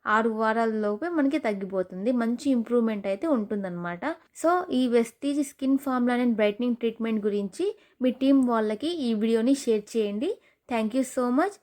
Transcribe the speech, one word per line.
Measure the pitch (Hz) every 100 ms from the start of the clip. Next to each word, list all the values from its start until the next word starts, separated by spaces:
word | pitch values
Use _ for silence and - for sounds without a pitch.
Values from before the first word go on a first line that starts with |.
| -
ఆరు | 214 226
వారాలలోపే | 220 220 226 226 220 208 208 339
మనకి | 330 277 294
తగ్గిపోతుంది. | 240 202 190 190 185 185 208
మంచి | 254 226 240 277
ఇంప్రూవ్‌మెంట్ | 247 226 240 226 208 196
అయితే | 196 330
ఉంటుందన్నమాట. | 262 202 208 190 175 175 175 277 339 _
So, | - 320 359 -
ఈ | 254 254
వెస్టీజ్ | 233 233 _ 277 285
స్కిన్ | 285 - 269 269
ఫార్ములా | 277 254 240 240
and | 247
బ్రైట్నింగ్ | 220 208 208 247 233
ట్రీట్మెంట్ | 233 226 226 220
గురించి | 208 202 202 - 381 - _ _
మీ | 254
టీం | 247 269 277
వాళ్ళకి | 247 226 214 214 302 349
ఈ | 240
వీడియోని | 214 226 226 233
షేర్ | 277 - 220 208
చేయండి. | 226 208 208 311 480 _ _ -
Thank | 233 220
you | 254
so | 254 - 247
much. | 254 381 -